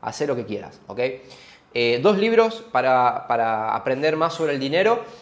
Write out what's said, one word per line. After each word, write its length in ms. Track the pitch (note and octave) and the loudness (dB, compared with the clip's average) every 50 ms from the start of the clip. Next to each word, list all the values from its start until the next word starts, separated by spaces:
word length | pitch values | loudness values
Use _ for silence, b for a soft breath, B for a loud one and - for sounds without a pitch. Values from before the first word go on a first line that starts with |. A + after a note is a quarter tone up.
| - | -8
hacé 260 | A#2 - - D3+ D3 | -8 -6 -4 -2 -2
lo 80 | C3+ | -2
que 80 | A#2+ A2+ | -4 -4
quieras, 360 | G#2 G#2+ G2+ G2+ - - - - | -6 -8 -8 -10 -12 -20 -20 -18
¿ok? 140 | - G2+ A2 B2 C3 C3 B B B B B B B B B B _ - | -14 -6 -4 -4 -4 -4 B B B B B B B B B B _ -2
Eh, 240 | A#2+ A#2+ A#2 A#2 B2 | 0 2 2 2 4
dos 160 | C3+ G3+ G#3+ | 4 2 4
libros 480 | F#3+ G3 A3+ A3+ A3+ A3+ A3+ A3+ - - - | 4 2 2 4 4 4 2 0 -6 -16 -2
para, 560 | - B2+ B2+ C3 C3 B2+ B2 B2 A#2 - - | -2 0 2 4 4 4 4 2 2 0 -4
para 480 | - B2 A#2 A2+ A2+ A2+ A2 A2 A2 G#2+ | -2 0 0 2 0 0 -2 -2 -2 -4
aprender 420 | A2 - C3+ C3 C3 D3 D#3 D#3 | -2 -2 -2 -2 0 0 0 0
más 180 | D#3 D#3+ E3 D#3+ | 2 0 -2 0
sobre 180 | D#3+ D#3+ D#3 C#3+ | -2 -2 -2 -2
el 80 | C3+ | -2
dinero 420 | C3+ C3+ D3 F3 G3 G#3+ A#3 A#3 B B B B | -2 -2 0 2 2 2 2 0 B B B B